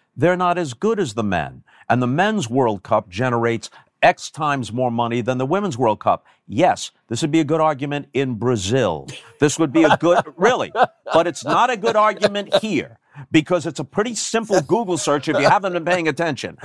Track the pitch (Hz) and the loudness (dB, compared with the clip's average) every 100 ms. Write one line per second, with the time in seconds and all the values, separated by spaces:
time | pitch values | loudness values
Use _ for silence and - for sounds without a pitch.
0 | _ - 156 180 180 175 160 117 208 220 | _ -2 0 2 0 0 -4 -4 -2 -2
1 | 160 107 104 90 69 64 - _ - 120 | -2 -2 -2 -2 -4 -10 -20 _ -2 0
2 | 123 139 202 214 123 127 123 101 - 110 | 2 2 0 0 -2 0 0 0 0 -2
3 | 104 87 127 120 117 117 - - _ _ | -2 -4 -2 0 0 -2 -6 -18 _ _
4 | 156 180 - - 151 139 110 113 127 117 | 4 4 -2 -6 -2 -2 -4 -4 -2 -2
5 | 117 117 113 127 131 185 202 120 123 104 | -2 -2 -2 -2 -2 -2 -2 0 0 0
6 | 107 87 _ _ - 101 156 101 - - | 0 -2 _ _ -8 0 2 2 -4 -14
7 | - 117 160 160 147 160 156 143 143 143 | -10 -6 0 0 2 2 0 0 -4 -6
8 | 139 131 135 113 120 120 92 131 107 80 | -6 -4 -2 -2 0 0 0 0 0 -2
9 | 67 - - - 147 - 160 160 160 - | -8 -18 -20 0 0 2 0 4 4 4
10 | 165 180 156 147 202 240 101 226 247 _ | 2 2 0 0 2 2 -2 0 0 _
11 | - 160 170 151 - 160 240 240 220 214 | 0 2 2 -2 -2 0 2 0 0 2
12 | 214 208 202 202 202 196 214 131 85 - | 2 0 -4 -6 -2 0 0 -2 -4 -10
13 | _ - 139 160 151 180 160 147 143 - | _ -20 -2 0 2 0 -2 -8 -6 -4
14 | 220 226 - 226 220 190 135 196 208 170 | -4 -4 -4 -4 -2 -4 0 -2 -2 -4
15 | - 147 156 151 139 190 190 175 165 180 | 0 -2 0 0 4 2 2 -2 0 0
16 | 160 143 165 139 95 82 | 0 -2 -2 -4 -8 -12